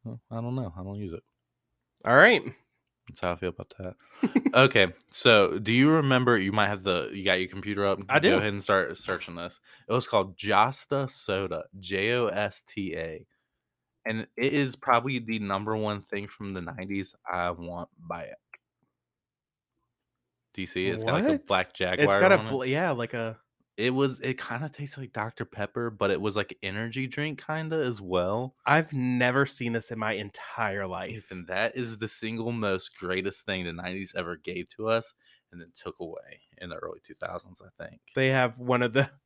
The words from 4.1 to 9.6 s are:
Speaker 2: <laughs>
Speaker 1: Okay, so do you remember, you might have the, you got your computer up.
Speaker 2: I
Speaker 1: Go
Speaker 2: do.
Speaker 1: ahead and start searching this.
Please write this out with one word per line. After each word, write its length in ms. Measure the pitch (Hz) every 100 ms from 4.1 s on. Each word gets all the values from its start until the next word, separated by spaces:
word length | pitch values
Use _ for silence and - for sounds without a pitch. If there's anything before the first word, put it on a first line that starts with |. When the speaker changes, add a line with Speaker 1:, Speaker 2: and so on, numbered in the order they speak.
| -
Speaker 2:
<laughs> 180 | - - - 123
Speaker 1:
Okay, 380 | 135 113 92 - -
so 480 | - 127 110 92 98
do 140 | 107
you 160 | 120 143
remember, 460 | 160 139 127 123 113
you 140 | 95
might 160 | 107 101
have 160 | 101
the, 260 | 95 87 60
you 140 | 101 95
got 140 | 92
your 80 | 92
computer 380 | 98 98 101 98
up. 100 | 95 101
Speaker 2:
I 120 | 139
Speaker 1:
Go 100 | 156
Speaker 2:
do. 80 | 135
Speaker 1:
ahead 160 | 104
and 80 | 101
start 320 | 95 98 76 90
searching 340 | - 90 -
this. 260 | 85 87 -